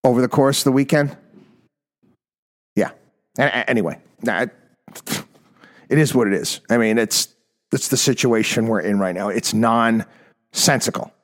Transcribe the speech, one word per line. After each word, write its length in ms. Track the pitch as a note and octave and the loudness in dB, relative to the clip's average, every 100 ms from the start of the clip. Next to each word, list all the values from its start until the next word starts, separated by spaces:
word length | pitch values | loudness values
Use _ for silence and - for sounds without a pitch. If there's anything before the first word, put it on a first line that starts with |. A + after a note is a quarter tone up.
over 180 | C3+ A#2+ | 2 2
the 60 | B2 | 0
course 340 | - C3+ C3+ | 2 2 2
of 20 | |
the 80 | C#3+ | 0
weekend. 440 | C3 C#3 D3+ D3 - _ - - _ _ _ _ _ _ _ _ _ _ _ _ - | 0 2 0 0 -6 _ -20 -20 _ _ _ _ _ _ _ _ _ _ _ _ -4
Yeah. 160 | G2 - _ _ _ - | -4 -8 _ _ _ -2
A-, 60 | |
a-, 260 | C#3 A#2+ - | -2 -2 -2
anyway, 300 | A#2+ E2 - _ _ | -2 -2 -8 _ _
nah, 200 | A#2+ G2 | -4 -2
it, 120 | A#2+ _ _ _ - - - - - _ _ _ - - _ | -4 _ _ _ -20 -20 -10 -10 -10 _ _ _ -20 -20 _
it 80 | D3 | 2
is 160 | D3 C3 | 4 2
what 120 | G#2+ | 2
it 60 | |
is. 280 | G2 - - - | 0 -4 -10 -2
I 80 | A#2 | 0
mean, 200 | A2 A2 | 2 2
it's, 300 | G#2+ - - _ _ _ _ | 0 -2 -4 _ _ _ _
it's 180 | C#3 - | -6 -2
the 80 | B2 | -2
situation 680 | - A#2+ B2+ A2+ A2+ - A2+ | 0 0 2 2 0 0 0
we're 140 | G#2+ | -2
in 180 | E2+ G2+ | 0 0
right 160 | F#2+ | -2
now. 160 | F2+ G2+ | -2 -4
It's 240 | G2+ - | -4 -2
nonsensical. 1600 | G#2+ A2+ A#2 A2+ A2+ - - _ _ _ - - C3 - - - _ | 0 2 2 2 0 -2 -16 _ _ _ -2 0 0 -2 -6 -12 _